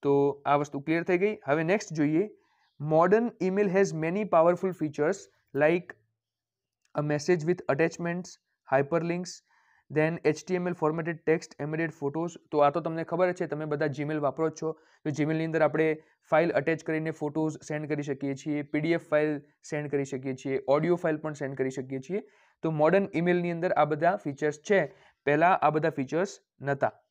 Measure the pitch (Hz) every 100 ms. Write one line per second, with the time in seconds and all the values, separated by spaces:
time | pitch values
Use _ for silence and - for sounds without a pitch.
0 | 143 143 143 139 - 143 147 143 143 165
1 | 170 180 202 214 - 147 160 202 - 156
2 | 147 156 208 - _ _ _ _ 147 156
3 | 175 214 233 - 185 190 208 180 196 160
4 | 160 185 214 175 165 175 190 175 156 147
5 | 147 190 - _ _ 135 151 180 180 -
6 | _ _ _ _ _ _ _ _ _ -
7 | 147 147 143 175 156 175 - 139 160 -
8 | 170 175 180 - _ _ _ 135 143 170
9 | 165 175 180 - _ _ _ _ _ 143
10 | 156 165 151 151 - 180 180 180 151 160
11 | 165 165 - 165 - - 147 160 165 151
12 | 139 151 170 165 _ 151 143 143 165 160
13 | 165 170 185 175 165 151 156 151 151 139
14 | 147 156 143 135 160 156 160 156 _ _
15 | - 151 151 160 160 160 151 147 160 156
16 | _ _ _ 156 170 - 143 160 - 160
17 | 160 156 147 147 156 151 - 151 151 147
18 | 147 135 139 135 - 147 147 151 156 165
19 | 160 151 151 147 143 _ - 151 147 139
20 | 135 135 135 131 139 135 - 143 160 175
21 | 175 156 156 147 139 139 131 131 131 135
22 | 131 190 - _ _ _ 165 156 151 185
23 | 196 - 175 175 175 170 175 - 147 151
24 | 170 196 156 135 151 147 - 196 147 -
25 | _ _ - 147 165 190 147 151 160 143
26 | 131 160 196 - _ _ 135 139 120 -
27 | _